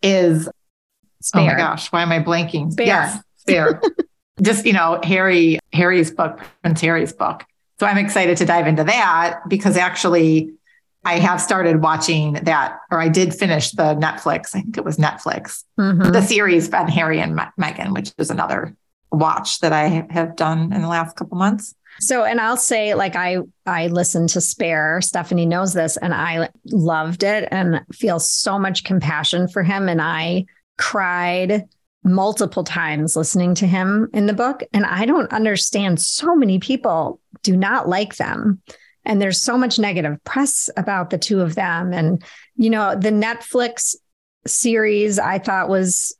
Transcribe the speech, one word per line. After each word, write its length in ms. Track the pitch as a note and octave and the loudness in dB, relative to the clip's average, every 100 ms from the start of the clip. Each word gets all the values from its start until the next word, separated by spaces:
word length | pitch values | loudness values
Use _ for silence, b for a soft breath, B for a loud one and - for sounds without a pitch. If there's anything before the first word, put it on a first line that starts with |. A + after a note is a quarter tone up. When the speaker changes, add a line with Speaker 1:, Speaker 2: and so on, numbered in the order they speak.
Speaker 1:
Is, 480 | G3 F#3+ F3 D#3+ D#3+ - _ _ _ _ _ _ | 2 4 4 2 -2 -12 _ _ _ _ _ _
Speaker 2:
Spare. 200 | - F#3 | -2 2
Speaker 1:
oh 40 | D#3 | 4
my 100 | C3+ | 2
gosh, 360 | D#3+ D#3 - | 0 -4 -4
why 100 | F3 | -2
am 100 | E3+ | 0
I 80 | E3 | 0
blanking? 520 | D#3+ E3+ E3+ D#3+ D3 | 0 -2 -2 -4 -4
Speaker 2:
Spare. 140 | D#3+ A#3+ | 0 2
Speaker 1:
Yes, 320 | F#3 D3 - - _ | 2 0 -4 -12 _
Spare. 440 | - F3+ D3+ - G#4 | 0 2 2 2 -2
Speaker 2:
<laughs> 560 | - - _ _ - | -2 -8 _ _ 0
Speaker 1:
Just, 240 | G3 G#3 A3+ | 2 2 2
you 80 | |
know, 260 | F#3+ E3 F3 | 2 2 0
Harry, 560 | E3 F#3+ F#3+ F3+ E3 D#3+ - | 0 2 4 4 4 2 -2
Harry's 360 | D3+ F3 F3+ D#3+ | 2 4 4 2
book, 300 | - E3 - - _ | 0 -4 -4 -18 _
Prince 180 | E3+ D#3+ | -2 0
Harry's 320 | D#3+ E3 - | 2 0 -2
book. 320 | - - - - _ _ _ | -2 -4 -4 -14 _ _ _
So 60 | G#3 | 0
I'm 140 | G3+ | 2
excited 360 | G3+ G3+ F3+ E3+ | 0 2 2 2
to 80 | F3 | 2
dive 200 | E3+ D#3+ | 2 2
into 180 | D#3 D#3 | 2 2
that 560 | A#3 G3+ E3 E3+ E3+ F3 | 2 2 2 0 -2 -4
because 300 | G3 G3+ F3 | 0 2 2
actually 720 | F3+ F3 F#3 E3+ D#3+ D#3+ D#3+ - _ b _ _ - | 0 0 2 4 4 4 0 -10 _ b _ _ -4
I 140 | E3+ | 2
have 200 | E3+ F3+ | 2 2
started 440 | - F#3+ F3 D#3+ | 0 2 4 4
watching 500 | D#3 D#3 - D#3+ D3+ | 2 2 0 0 0
that, 460 | D3 D#3+ D#3 C3 - - | -2 0 2 0 -6 -4
or 100 | E3 | 0
I 100 | E3 | 2
did 260 | E3 F3+ - | 4 2 0
finish 360 | G3 D#3 - | 0 0 0
the 220 | - D#3 D3+ | 0 0 2
Netflix. 600 | D#3 - - E3 - F#3+ | 0 -2 -2 -2 -4 -8
I 60 | |
think 160 | G3+ A3+ | -6 -6
it 60 | D#4 | -4
was 120 | D#3 | 0
Netflix, 680 | D3+ - - - - - - - | 0 0 -6 -6 -8 -16 -12 -2
Speaker 2:
Mm-hmm. 320 | G3 F3+ F3+ | 0 4 4
Speaker 1:
the 100 | F#3 | 4
series 460 | G3 A3 G3+ F3 D#3+ | 4 2 4 2 2
Ben 200 | F#3 E3+ | -2 0
Harry 320 | D#3 D#3+ D#3+ | 0 0 -2
and 160 | - D#3+ | -2 -4
Me-, 80 | - - | -6 -4
Meghan, 340 | D#3 - - | -6 -6 -6
which 180 | F#3+ G3+ - | -6 -6 -8
is 140 | - | -6
another 440 | - D#3+ - - - _ _ _ | -4 -4 -4 -6 -14 _ _ _
watch 480 | D#3 D#3 - D3+ - | 0 0 0 -4 -2
that 120 | E3 | 0
I 360 | D#3 D3+ D#3+ E3 | 2 2 0 -2
have 260 | E3 E3 E3 | -4 -4 -2
done 380 | D#3+ D#3+ E3 | -2 0 0
in 80 | G3 | -2
the 60 | E3 | -2
last 280 | E3+ E3 - | -2 -4 -8
couple 220 | E3+ F3 | -10 -2
months. 380 | G3 G#3 - - B B | 0 0 -6 -18 B B
Speaker 2:
So, 240 | - B3+ | -2 0
and 180 | G#3+ A#3 | 0 0
I'll 160 | A3 B3 | -2 -2
say, 380 | - A#3 G#3+ G#3 | 0 0 0 0
like, 200 | G3 F3 | -2 -2
I, 220 | F3+ F#3 - _ - | -2 -2 -6 _ -6
I 180 | F3 E3+ | -2 0
listened 420 | F3 F3 F3 E3 | 0 0 0 0
to 120 | F3+ | 0
Spare. 580 | E3+ - E3+ D#3+ D#3 E3 | -2 -2 -2 0 0 0
Stephanie 440 | F#3 F#3 E3+ F3 E3 | -2 -4 -2 0 0
knows 280 | E3+ F#3+ F3+ | 0 0 0
this, 200 | D#3+ - | -2 -2
and 160 | F3+ | -4
I 380 | D#3+ E3 E3 E3 _ - | -2 -2 -2 -4 _ -4
loved 560 | G#3 E3 D#3+ D#3+ F3 | 0 0 0 -2 -2
it 260 | G3+ G#3+ F#3 | 0 0 -2
and 300 | F#3+ F3+ E3 - | -2 0 -2 -4
feel 260 | - A3+ E3+ | -4 -2 0
so 380 | - - - G3 | -2 -2 -2 -2
much 260 | F#3+ F3+ | -2 -2
compassion 640 | - F#3+ D3 D3+ D#3 F3 F3+ | 0 0 0 -2 -2 -2 -2
for 140 | G3+ | 0
him. 260 | F3+ G3 F#3+ | 0 0 0
And 140 | E3 | 0
I 460 | D#3 D#3+ E3 F3+ F#3 b _ _ | 0 -2 -2 -2 -4 b _ _
cried 840 | - G#3 F#3+ F3+ F3 F3+ F#3 G#3 G3+ _ _ _ - | -4 -2 -2 0 -2 0 0 0 -2 _ _ _ 0
multiple 580 | F#3 G3 G3+ G3 - D#3+ | 2 2 0 -2 -2 -4
times 500 | F3+ D#3+ D3+ D#3 - | -4 -2 -2 -2 -2
listening 400 | D#3+ F#3 F3+ F3+ | 0 0 2 2
to 100 | F#3+ | 2
him 420 | F#3 F#3 G#3 A3 | 2 2 0 0
in 120 | G#3+ G3+ | 0 0
the 80 | |
book. 280 | G#3 B3 C#4 - | 0 -2 -4 -4
And 120 | G#3 G3+ | -2 -2
I 200 | F3+ A#3 | -2 0
don't 260 | E4 A#3+ | 0 0
understand, 680 | - A3 G3+ - G3+ G3 E3+ | 0 0 0 -2 -2 0 0
so 340 | - - D4+ F4 | -2 -4 0 2
many 240 | A#3+ F#3+ | 4 2
people 640 | - C4 A#3 E3 - - _ - | 0 -2 0 0 -2 -6 _ -8
do 120 | - F#3 | 0 2
not 320 | F#3+ B3 - | 2 0 0
like 300 | F3+ G#3 - | -2 -2 -4
them. 440 | - - G#3+ F#3+ _ B B B - | -6 -2 0 -2 _ B B B -2
And 160 | G#3+ | 0
there's 180 | G3 F3+ | 0 0
so 160 | - A#3+ | 0 0
much 220 | B3+ - | 0 0
negative 420 | G#3 F3+ D3+ D3 - | 0 0 -2 -4 -6
press 440 | - C#4 - - - | -2 0 -2 -4 -4
about 360 | F#3 G3 F3+ | -2 -2 -2
the 60 | F3+ | -4
two 220 | - G3 | 0 0
of 160 | F3 E3 | 0 -2
them. 380 | F#3 E3+ F3+ | -2 -2 -2
And, 280 | F3+ D#3+ F3 B B B - | 0 0 0 B B B -2
you 120 | A3+ | 0
know, 240 | A3 G3+ G3 | 2 0 0
the 140 | G3+ | 0
Netflix 880 | G#3+ A3 A#3 - B3 A#3+ A#3 - - _ _ _ _ - | 2 0 -4 -4 -2 -2 -4 -6 -6 _ _ _ _ -6
series 720 | - A#3+ A3+ A3 G#3 G#3+ G3+ | -2 0 2 2 2 2 0
I 200 | E3 F#3+ | -2 -2
thought 300 | F#3+ F#3+ F#3 | -2 -2 0
was 460 | F#3+ F#3 F3+ - - | 0 0 -2 -4 -10